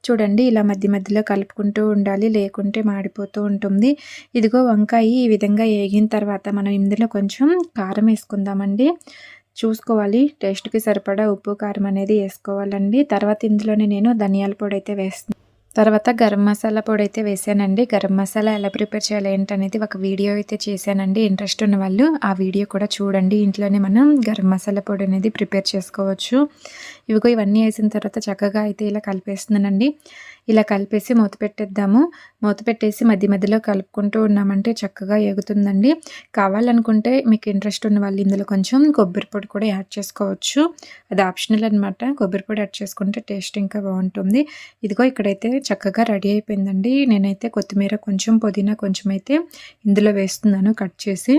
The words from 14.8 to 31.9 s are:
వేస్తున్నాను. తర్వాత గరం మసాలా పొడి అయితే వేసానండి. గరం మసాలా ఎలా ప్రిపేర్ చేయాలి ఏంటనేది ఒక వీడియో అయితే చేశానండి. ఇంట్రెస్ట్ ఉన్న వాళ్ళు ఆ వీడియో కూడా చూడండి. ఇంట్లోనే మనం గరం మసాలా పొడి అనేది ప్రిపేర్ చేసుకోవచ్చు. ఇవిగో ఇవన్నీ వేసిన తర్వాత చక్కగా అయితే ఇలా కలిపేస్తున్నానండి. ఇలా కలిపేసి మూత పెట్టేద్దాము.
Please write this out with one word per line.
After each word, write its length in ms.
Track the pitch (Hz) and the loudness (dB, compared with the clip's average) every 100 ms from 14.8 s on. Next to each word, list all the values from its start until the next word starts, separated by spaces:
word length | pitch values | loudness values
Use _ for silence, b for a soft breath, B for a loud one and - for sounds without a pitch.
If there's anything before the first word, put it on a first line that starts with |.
| 196 202 | -6 -4
వేస్తున్నాను. 360 | 190 - - - _ _ _ - | -6 -8 -12 -12 _ _ _ 2
తర్వాత 340 | 220 214 214 226 | 4 4 0 2
గరం 200 | 220 202 202 | 2 4 2
మసాలా 340 | 208 226 214 214 | 0 -2 -2 -2
పొడి 180 | 214 208 | -2 -2
అయితే 140 | - 208 | -2 -4
వేసానండి. 580 | 196 - 202 196 196 247 | -4 -2 0 0 0 0
గరం 220 | 202 196 196 | 0 0 0
మసాలా 320 | 196 220 214 214 | 0 -2 0 0
ఎలా 120 | 202 | -4
ప్రిపేర్ 300 | - 214 214 - | -4 -4 -4 -4
చేయాలి 240 | 208 196 | -4 -2
ఏంటనేది 440 | 196 196 202 196 214 214 | -2 -2 -2 -4 -4 -6
ఒక 120 | 190 190 | -4 -4
వీడియో 260 | 196 202 208 | -2 -2 -2
అయితే 160 | 208 208 - | -4 -8 -6
చేశానండి. 560 | 196 - 196 190 196 220 | -6 -2 -2 0 0 0
ఇంట్రెస్ట్ 320 | 190 202 - 214 | 0 -4 -2 0
ఉన్న 100 | 196 | 2
వాళ్ళు 220 | 190 190 294 294 202 | 0 2 2 2 -2
ఆ 20 | 190 | -2
వీడియో 240 | 190 190 202 | -2 -2 -4
కూడా 140 | 196 202 - | -4 -4 -4
చూడండి. 420 | 202 196 185 208 202 | -2 0 2 2 2
ఇంట్లోనే 340 | 190 202 202 190 | 0 0 0 2
మనం 240 | 214 285 294 214 | 4 6 4 2
గరం 200 | 214 190 | 0 2
మసాలా 280 | 190 202 202 196 | 0 -2 -4 -4
పొడి 180 | 196 196 | -4 0
అనేది 200 | 190 214 - | 0 -2 -2
ప్రిపేర్ 280 | 196 196 196 | -2 -2 -2
చేసుకోవచ్చు. 680 | 196 180 - 196 190 - 247 294 B B B B B - | -6 -8 -6 -4 -4 0 0 0 B B B B B -2
ఇవిగో 180 | 214 240 233 | 2 4 2
ఇవన్నీ 260 | 202 214 220 | 2 4 2
వేసిన 220 | 214 214 | 2 -2
తర్వాత 240 | 214 208 226 214 | 0 -4 -6 -6
చక్కగా 380 | 196 202 214 214 | -2 -2 0 -2
అయితే 140 | 202 208 | -4 -4
ఇలా 120 | 208 208 | -4 -4
కలిపేస్తున్నానండి. 800 | 190 202 196 - 208 202 196 262 294 B B B B - | -6 -6 -10 0 2 2 2 2 -2 B B B B 2
ఇలా 120 | 220 208 | 2 4
కలిపేసి 400 | 202 202 214 - 233 | 0 -2 -4 2 2
మూత 140 | 208 - | 2 0
పెట్టేద్దాము. 600 | 208 - 202 196 196 | -8 -6 -6 -2 2